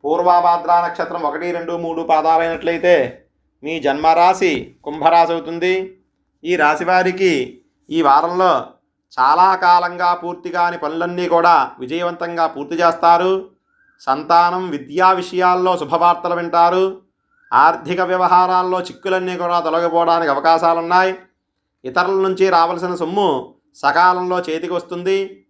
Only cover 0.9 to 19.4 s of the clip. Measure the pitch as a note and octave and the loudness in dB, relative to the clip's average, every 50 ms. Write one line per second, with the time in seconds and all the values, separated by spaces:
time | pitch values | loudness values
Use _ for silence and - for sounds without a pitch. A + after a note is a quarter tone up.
0.9 | - - E3+ D#3 E3+ E3+ D#3+ D3 D3+ D#3 E3+ F3 F3 E3+ E3+ E3 E3+ E3+ E3+ E3 | -4 -6 -8 -8 -6 -6 -6 -6 -6 -6 -6 -6 -6 -6 -6 -6 -8 -6 -6 -6
1.9 | E3 E3 E3 - E3 D#3 D3+ D#3+ E3 D#3+ E3 E3 E3 D3+ - D#3+ E3+ E3 F3 F3+ | -6 -6 -2 0 0 2 2 2 2 2 0 -2 -4 -4 -4 -4 -4 0 2 4
2.9 | F3 D#3 B2+ A#2+ - - _ _ _ _ _ _ _ _ - D3 E3 E3 C3+ C#3+ | 4 4 2 -2 -6 -14 _ _ _ _ _ _ _ _ -10 -8 -8 -4 -2 -2
3.9 | C#3 C#3+ D#3 D#3+ D#3+ E3 F3 F3+ F#3+ F#3+ G3+ F3 D3+ A#2+ F#2+ - _ _ _ D3 | -2 0 2 2 4 6 4 4 4 2 0 -2 -2 -2 -6 -12 _ _ _ -12
4.9 | D3 D#3 C#3+ D#3+ E3 E3+ E3+ E3 E3+ E3 - D#3 E3+ E3+ F3 F#3 F#3 F#3 F#3+ F#3+ | -10 -2 0 2 4 4 2 2 0 -6 -6 -8 -8 -4 -2 -2 -2 -2 -4 -8
5.9 | - _ _ _ _ _ _ _ _ _ - E3 F3+ E3 D3+ D3 D#3 D#3 E3+ E3+ | -14 _ _ _ _ _ _ _ _ _ -6 -4 -2 0 2 2 2 0 0 0
6.9 | F#3 F#3 F#3 F#3 F3+ F#3 F#3+ F#3 E3 C#3 B2 B2 - - _ _ _ _ _ _ | 0 2 2 0 -2 0 0 0 0 0 -4 -6 -10 -20 _ _ _ _ _ _
7.9 | D3 E3 D#3+ C#3+ C3+ D3 D#3+ E3+ F3 F3+ F#3 F3+ D#3+ B2+ A2 - _ _ _ _ | -4 0 2 4 4 4 2 0 -2 0 2 2 2 0 -2 -8 _ _ _ _
8.9 | _ _ _ _ - - B2+ C3+ D3+ E3+ F3+ F#3+ F#3+ F#3 F#3 F3 F3 F3 F3 F3 | _ _ _ _ -4 -2 0 2 4 4 4 2 2 0 2 2 2 2 2 -2
9.9 | F3 F3 F3+ F3 F3 E3+ E3+ F3 F3 F3 - F3+ E3+ F3 F3 F3 E3+ E3+ E3 D3+ | -4 -2 -2 -2 -2 -2 -4 -10 -12 -10 -10 -8 -4 -2 -2 -2 -2 -4 -8 -6
10.9 | D#3+ E3 E3+ F3 F3+ F3+ F3 D#3+ F3 E3+ E3+ F3 E3+ D#3 C3+ A#2+ - - B2+ B2+ | -6 -4 -6 -6 -4 -6 -4 0 0 4 4 6 4 4 2 -2 -6 -14 -12 -8
11.9 | D3+ E3+ F3+ F3 F3 E3+ F3 E3+ E3+ E3+ E3 D#3 - C#3 C#3+ C#3 E3+ E3 E3+ E3+ | -6 -6 -4 -6 -6 -6 -10 -8 -4 -2 -4 -4 -4 -8 -10 -8 -4 2 2 2
12.9 | E3 E3 - E3+ E3+ E3+ F3+ F#3 F#3+ F#3+ F#3+ - _ _ _ _ _ _ _ _ | 2 2 4 4 4 4 4 0 -2 -2 -4 -10 _ _ _ _ _ _ _ _
13.9 | _ _ - - C3+ D3 D#3 D3+ E3+ E3+ F3 F3 F3+ F#3 F#3 F3+ D3+ C#3+ C3 C3 | _ _ -4 -4 -4 -4 0 2 2 4 4 2 0 -4 -6 -6 -8 -10 -10 -8
14.9 | D3 F3 F#3 F#3 F#3+ F3+ F3+ F3+ - F3+ F3+ F3+ F3+ F3+ F3+ F#3 F3+ F3 D#3 C#3+ | -2 2 2 2 2 2 -2 -6 -4 0 2 2 2 2 0 0 0 -2 -2 -2
15.9 | D#3+ E3 E3 F3 E3+ - - F3 F3 E3+ E3+ E3+ E3+ E3+ E3+ F3 F3 F#3 F#3+ F#3+ | -2 2 2 2 2 0 -2 -6 -4 -4 -6 -2 2 2 2 4 2 2 0 -2
16.9 | F#3+ F#3+ _ _ _ _ _ _ _ _ _ _ A#2 A#2+ C#3+ E3 E3+ E3 D#3+ C#3+ | -4 -8 _ _ _ _ _ _ _ _ _ _ 2 4 4 4 4 0 -6 -6
17.9 | F3+ F3 F#3 F3 F#3 F#3 F#3 F3+ F3+ F3+ F3+ F3+ F#3 F#3 F3+ F#3 F3+ F#3 F3+ F3+ | -2 -2 -2 -2 0 0 2 2 4 4 2 2 0 0 0 0 -2 -4 -6 -8
18.9 | - - - G3 F#3 F#3 F3+ F#3 F3+ E3+ | -14 -10 -6 -4 -4 -2 -2 -4 -6 -6